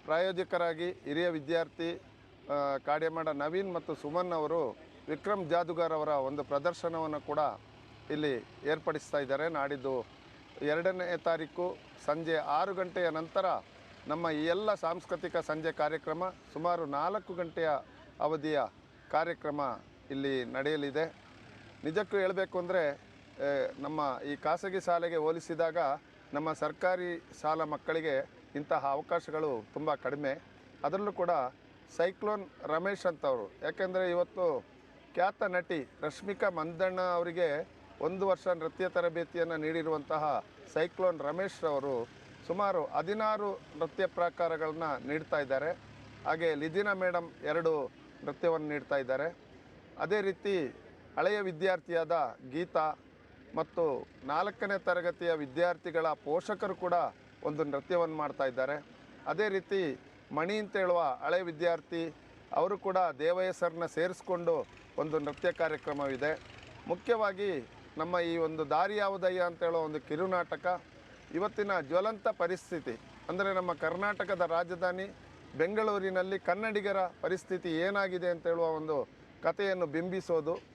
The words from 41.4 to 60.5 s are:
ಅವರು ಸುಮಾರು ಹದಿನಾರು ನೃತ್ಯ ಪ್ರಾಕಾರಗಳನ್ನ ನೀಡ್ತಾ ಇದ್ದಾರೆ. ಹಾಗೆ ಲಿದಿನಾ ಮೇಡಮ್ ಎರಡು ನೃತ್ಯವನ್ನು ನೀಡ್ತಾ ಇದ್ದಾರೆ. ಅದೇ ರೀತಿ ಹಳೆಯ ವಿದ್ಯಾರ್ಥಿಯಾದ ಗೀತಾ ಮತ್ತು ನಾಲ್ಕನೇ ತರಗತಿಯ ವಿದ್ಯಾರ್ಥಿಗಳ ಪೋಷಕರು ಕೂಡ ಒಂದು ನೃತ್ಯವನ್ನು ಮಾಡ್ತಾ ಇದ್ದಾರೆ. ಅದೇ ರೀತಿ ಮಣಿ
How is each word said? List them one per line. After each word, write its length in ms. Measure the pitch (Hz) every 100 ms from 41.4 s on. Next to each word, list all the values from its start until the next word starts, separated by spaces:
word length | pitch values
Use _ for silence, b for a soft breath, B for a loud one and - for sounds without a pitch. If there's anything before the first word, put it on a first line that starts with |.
| 190 -
ಅವರು 600 | 160 143 139 123 117 - - - -
ಸುಮಾರು 380 | 175 202 185
ಹದಿನಾರು 760 | 147 - 180 208 214 214 208 190 - 151
ನೃತ್ಯ 280 | 160 - 185
ಪ್ರಾಕಾರಗಳನ್ನ 760 | - 175 - 170 160 156 156 160 131 123
ನೀಡ್ತಾ 320 | 151 156 151
ಇದ್ದಾರೆ. 320 | 135 135 151 175 - - - - -
ಹಾಗೆ 280 | 160 165
ಲಿದಿನಾ 380 | 147 160 175 208
ಮೇಡಮ್ 380 | 190 185 175 165 -
ಎರಡು 460 | 147 160 160 156 127 - - -
ನೃತ್ಯವನ್ನು 440 | 143 139 175 165 151
ನೀಡ್ತಾ 280 | 147 - 143
ಇದ್ದಾರೆ. 400 | 127 131 156 - - - - - - -
ಅದೇ 220 | 160 208
ರೀತಿ 460 | 196 185 202 190 131 - - - - -
ಹಳೆಯ 220 | 170 208
ವಿದ್ಯಾರ್ಥಿಯಾದ 960 | 190 156 190 180 - 170 160 165 131 - 131
ಗೀತಾ 420 | 147 175 165 156 151 - - - - -
ಮತ್ತು 540 | 160 160 - 160 127 - -
ನಾಲ್ಕನೇ 540 | 131 151 196 202 196 196
ತರಗತಿಯ 540 | 185 175 170 165 170
ವಿದ್ಯಾರ್ಥಿಗಳ 760 | 160 143 135 175 175 180 160 160
ಪೋಷಕರು 680 | 147 143 165 196 202 202
ಕೂಡ 200 | 185 180 175 135 - - -
ಒಂದು 200 | 151 151
ನೃತ್ಯವನ್ನು 520 | 151 139 - 175 165 156
ಮಾಡ್ತಾ 280 | 147 135
ಇದ್ದಾರೆ. 400 | 135 123 131 147 147 - - - -
ಅದೇ 220 | 156 214
ರೀತಿ 520 | 190 - 196 165 127 - - -
ಮಣಿ 260 | 147 175